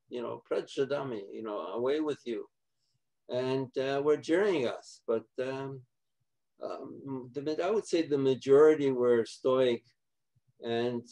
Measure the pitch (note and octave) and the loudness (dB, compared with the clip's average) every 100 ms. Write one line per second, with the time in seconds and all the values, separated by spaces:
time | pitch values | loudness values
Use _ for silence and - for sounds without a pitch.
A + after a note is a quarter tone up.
0 | _ B2 A#2 A#2 - - - - C3+ C#3+ | _ -10 -8 -10 -6 -6 -4 -4 -2 -2
1 | C#3 A2+ G2 A2+ A2 G#2 E2 G#2 B2 D3+ | -4 -8 -10 -10 -8 -8 -6 -4 -2 0
2 | D#3 C#3 - A2 G2 _ _ _ _ _ | -2 -4 -6 -8 -8 _ _ _ _ _
3 | _ _ - B2+ C3 C3 C3 C#3 C3+ C#3 | _ _ -8 -4 -2 -2 -4 -4 -2 0
4 | C#3+ D3 B2+ E3 G#3 E3+ A#2+ F#2+ - - | 2 0 2 2 2 2 -2 -4 -12 -14
5 | - A2+ A2 - B2+ C3+ C3+ C3+ B2 _ | -4 -4 -4 -8 -6 -6 -8 -12 -18 _
6 | _ _ _ _ _ _ - F#2 C3+ - | _ _ _ _ _ _ -10 -10 -12 -14
7 | C#3 C3+ B2 B2 C#3+ D#3 E3+ G#3+ - F3 | -10 -10 -10 -8 -6 -4 -2 -2 0 0
8 | D#3 C#3+ C3+ C3 C3 C#3 D#3 D3+ C#3+ B2+ | 0 2 2 2 6 8 8 8 2 2
9 | A#2+ A#2+ A2 - - B2+ B2+ A#2 - _ | 4 4 2 -2 0 4 4 2 -4 _
10 | _ _ _ _ _ _ A#2 A#2 A#2+ A#2+ | _ _ _ _ _ _ -6 -2 -2 -4
11 | A#2 | -8